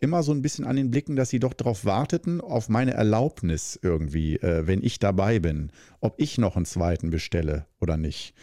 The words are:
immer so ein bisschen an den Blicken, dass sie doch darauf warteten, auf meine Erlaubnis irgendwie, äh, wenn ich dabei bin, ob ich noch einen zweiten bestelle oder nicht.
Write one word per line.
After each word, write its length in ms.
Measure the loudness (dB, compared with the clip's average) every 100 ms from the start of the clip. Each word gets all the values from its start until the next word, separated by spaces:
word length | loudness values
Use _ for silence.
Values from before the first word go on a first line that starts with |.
immer 220 | 0 2
so 100 | 2
ein 100 | 0
bisschen 240 | -2 -4 -2
an 100 | 0
den 140 | 0
Blicken, 260 | 0 0 -2
dass 140 | 0
sie 100 | 0
doch 140 | 0
darauf 300 | 0 -2 0
warteten, 560 | 0 0 0 -2 -2 -4
auf 280 | -2 -4 0
meine 260 | 2 2
Erlaubnis 840 | 2 4 4 2 0 -2 -2 -4 -4
irgendwie, 540 | 0 0 0 0 0 0
äh, 300 | 0 2 2
wenn 160 | 0
ich 160 | 0 0
dabei 400 | 2 2 2 2
bin, 320 | 2 -2 -6 -12 -20 -6
ob 140 | -6 -2
ich 200 | -2 0
noch 180 | 0 0
einen 100 | -2
zweiten 440 | 0 0 0 -2
bestelle 560 | -4 -2 -2 0 -2 -6 _
oder 160 | -2 0
nicht. 380 | -2 -6 -12 -18